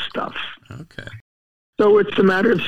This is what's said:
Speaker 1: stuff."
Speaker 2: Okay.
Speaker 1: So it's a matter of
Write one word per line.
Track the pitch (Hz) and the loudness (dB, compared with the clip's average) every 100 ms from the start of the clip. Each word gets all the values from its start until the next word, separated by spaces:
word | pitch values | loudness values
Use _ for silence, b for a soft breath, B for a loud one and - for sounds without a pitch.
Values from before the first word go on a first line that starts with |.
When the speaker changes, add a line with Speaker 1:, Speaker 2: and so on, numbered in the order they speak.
| - | -8
Speaker 1:
stuff." | - - - - - - | -10 -10 -10 -14 -16 -20
Speaker 2:
Okay. | - 160 - - 110 _ _ _ _ _ - | -20 -18 -18 -18 -18 _ _ _ _ _ 0
Speaker 1:
So | 208 208 | 4 4
it's | 202 - | 4 2
a | |
matter | 196 185 214 | 2 2 2
of | 190 | 0